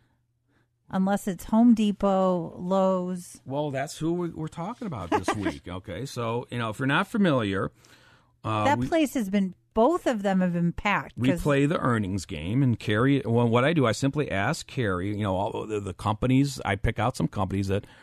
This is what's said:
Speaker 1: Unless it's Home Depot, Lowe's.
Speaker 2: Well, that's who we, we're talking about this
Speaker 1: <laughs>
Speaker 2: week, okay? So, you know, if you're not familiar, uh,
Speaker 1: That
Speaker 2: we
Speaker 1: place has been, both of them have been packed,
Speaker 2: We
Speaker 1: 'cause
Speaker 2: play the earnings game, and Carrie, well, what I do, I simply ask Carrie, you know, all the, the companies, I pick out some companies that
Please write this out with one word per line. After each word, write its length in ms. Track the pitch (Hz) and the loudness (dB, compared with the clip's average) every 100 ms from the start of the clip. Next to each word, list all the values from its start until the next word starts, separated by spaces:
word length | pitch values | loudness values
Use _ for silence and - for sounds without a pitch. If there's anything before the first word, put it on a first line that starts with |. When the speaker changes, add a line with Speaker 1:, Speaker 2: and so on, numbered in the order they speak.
| _ _ _ _ _ _ _ _ - | _ _ _ _ _ _ _ _ -8
Speaker 1:
Unless 360 | 190 190 202 - | -2 0 0 -2
it's 180 | 175 - | -8 0
Home 280 | 220 240 | 6 8
Depot, 800 | 220 208 202 202 190 190 180 165 - | 6 4 2 2 4 4 2 -2 -6
Lowe's. 840 | 180 190 190 185 180 180 175 - | -2 2 2 2 -2 -6 -10 -16
Speaker 2:
Well, 260 | - 139 151 | -8 -4 -4
that's 280 | 135 147 - | -4 -6 -4
who 140 | 156 | -2
we, 160 | 175 170 | -2 -4
we're 180 | - 156 | -6 -10
talking 380 | - 170 247 220 | -8 -10 -8 -8
about 240 | 127 87 | -8 -2
this 180 | - - | -2 -2
Speaker 1:
<laughs> 80 | - | -4
Speaker 2:
week, 300 | 330 73 - | -4 -6 -10
okay? 400 | 92 - 90 135 | -12 -10 -10 -10
So, 400 | - 113 120 - | -6 -4 -4 -6
you 80 | 120 | -6
know, 100 | 117 | -6
if 80 | 110 | -4
you're 80 | 135 | 0
not 220 | 151 - | 0 0
familiar, 640 | 226 190 135 104 95 - - - - _ _ _ _ | 2 2 4 2 -2 -4 -8 -20 -20 _ _ _ _
uh, 200 | - 107 | -6 0
Speaker 1:
That 140 | 165 285 | 0 0
Speaker 2:
we 80 | 262 | 0
Speaker 1:
place 280 | 330 302 | 0 0
has 160 | 277 196 | -2 -2
been, 240 | 202 190 - _ | 0 -2 -6 _
both 340 | - 247 349 330 | 2 4 4 0
of 160 | 233 | 0
them 180 | 196 190 | 0 2
have 120 | 185 | 2
been 200 | 170 170 | 2 0
packed, 420 | - 208 185 135 - | 0 0 -2 -2 -2
Speaker 2:
We 140 | 123 | 0
Speaker 1:
'cause 100 | 170 | 2
Speaker 2:
play 220 | 147 139 143 | 2 2 2
the 120 | 175 | 2
earnings 480 | 135 113 101 98 - | 0 0 0 -4 -6
game, 360 | 80 82 120 | -8 -2 2
and 160 | 135 113 | 2 2
Carrie, 440 | - 107 131 139 | 0 2 4 2
well, 240 | - 117 120 | 2 2 4
what 160 | 117 | 4
I 80 | 135 | 4
do, 140 | 170 120 | 4 2
I 60 | |
simply 380 | 104 135 143 135 | 2 0 -2 -2
ask 360 | 92 107 - - | -2 -2 -4 -6
Carrie, 500 | - 110 92 95 104 | -4 -2 -2 -2 -2
you 60 | |
know, 120 | 107 | -2
all 320 | 92 104 110 110 | -2 -2 -6 -6
the, 140 | 107 | -6
the 140 | 98 | -6
companies, 680 | 90 104 107 127 131 139 131 | -6 -4 0 2 2 2 -2
I 120 | - 98 | -4 -2
pick 220 | - - | -2 -2
out 180 | 110 - | -2 -2
some 100 | 160 | -4
companies 420 | - 95 95 98 | -2 -2 -2 -2
that 180 | 95 - - | -2 -4 -16